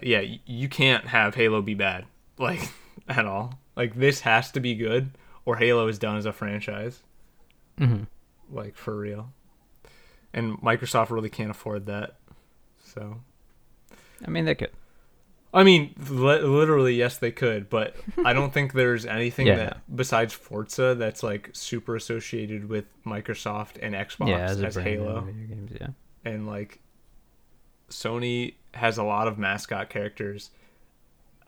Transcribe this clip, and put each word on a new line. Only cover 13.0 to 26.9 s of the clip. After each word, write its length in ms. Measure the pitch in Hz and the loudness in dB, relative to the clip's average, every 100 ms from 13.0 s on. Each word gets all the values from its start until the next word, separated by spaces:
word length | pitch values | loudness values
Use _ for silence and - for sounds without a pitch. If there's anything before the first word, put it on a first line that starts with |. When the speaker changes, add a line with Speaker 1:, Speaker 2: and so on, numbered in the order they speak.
| 104 113 127 _ _ _ _ _ _ - - - - | -14 -14 -18 _ _ _ _ _ _ -20 -20 -14 -6
Speaker 2:
I 40 | |
mean, 160 | 165 160 | -2 0
they 80 | 156 | 0
could. 140 | - - - - - _ _ _ _ | -4 -8 -20 -20 -20 _ _ _ _
Speaker 1:
I 100 | 185 | 8
mean, 300 | 190 175 143 - | 10 10 6 -6
li-, 420 | 139 131 135 151 | -6 2 4 6
literally, 540 | 143 143 156 147 127 120 | 6 6 6 6 6 4
yes, 220 | 120 - | 2 0
they 140 | 117 | -4
could, 380 | - 123 107 98 | 0 0 0 -2
but 260 | 110 110 - - | -2 -2 -6 -6
Speaker 2:
<laughs> 140 | 359 | 0
Speaker 1:
I 100 | 127 | 4
don't 200 | 127 139 | 4 2
think 180 | 147 135 | 0 0
there's 320 | 131 123 117 110 | 2 2 2 -2
anything 420 | 110 120 127 120 | -2 -2 2 4
Speaker 2:
Yeah. 80 | 90 | 4
Speaker 1:
that, 220 | - - - | 0 -8 -8
besides 400 | 127 127 113 113 | -4 0 2 0
Forza, 600 | - - 107 104 - 127 123 | -4 -12 -10 -6 0 2 2
that's, 280 | 110 - | -2 -4
like, 260 | 113 104 - | -6 -6 -8
super 420 | - - 117 117 113 | -14 -8 -6 -6 -6
associated 760 | - 113 - 117 107 107 104 | -6 -8 -6 -8 -6 -8 -6
with 160 | 107 104 _ | -6 -6 _
Microsoft 760 | 110 107 107 107 107 104 104 - | -10 -8 -8 -8 -6 -6 -8 -10
and 140 | 104 98 | -8 -6
Xbox 320 | 101 - 120 | -8 -2 0
Speaker 2:
Yeah, 80 | 87 92 | 2 0
as 160 | 98 | -2
a 60 | 98 | -4
Speaker 1:
as 60 | 95 | -4
Speaker 2:
brand 120 | 92 | -4
in 40 | 104 | -4
Speaker 1:
Halo. 220 | 104 110 | -4 -6
Speaker 2:
video 260 | 98 110 110 | -8 -10 -12
games, 240 | 107 104 - | -12 -12 -12
yeah. 60 | 139 135 - _ | -12 -12 -18 _
Speaker 1:
And, 220 | 113 107 107 | -10 -8 -8
like, 320 | 104 104 - _ | -8 -10 -14 _